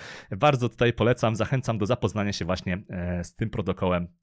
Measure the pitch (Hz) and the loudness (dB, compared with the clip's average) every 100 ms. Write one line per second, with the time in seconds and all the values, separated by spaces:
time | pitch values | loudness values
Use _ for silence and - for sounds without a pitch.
0 | - - - 98 151 135 120 - 120 - | -14 -18 -10 2 4 4 2 2 2 4
1 | 113 123 113 107 110 135 - 110 101 120 | 2 4 2 0 0 0 0 0 0 0
2 | 101 104 101 98 85 92 - 92 - 90 | 0 0 -2 -2 -2 -2 -2 -4 -6 -6
3 | 87 90 85 - 113 - 90 87 92 90 | -4 -4 -6 -6 -4 -2 -4 -2 0 0
4 | 87 _ | -2 _